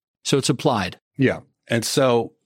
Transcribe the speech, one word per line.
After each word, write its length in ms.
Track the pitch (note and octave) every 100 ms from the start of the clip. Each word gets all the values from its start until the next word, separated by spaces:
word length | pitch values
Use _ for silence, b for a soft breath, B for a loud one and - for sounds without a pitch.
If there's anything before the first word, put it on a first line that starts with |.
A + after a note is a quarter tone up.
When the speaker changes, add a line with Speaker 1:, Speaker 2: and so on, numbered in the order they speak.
| _ _
Speaker 1:
So 140 | - C#3+
it's 120 | -
applied. 500 | C3+ D#3 A2+ F#2 - _ -
Speaker 2:
Yeah. 240 | C3 D#2+ - _ -
And 180 | A#2 G#2+
so 480 | - C3+ A#2+ A2+ _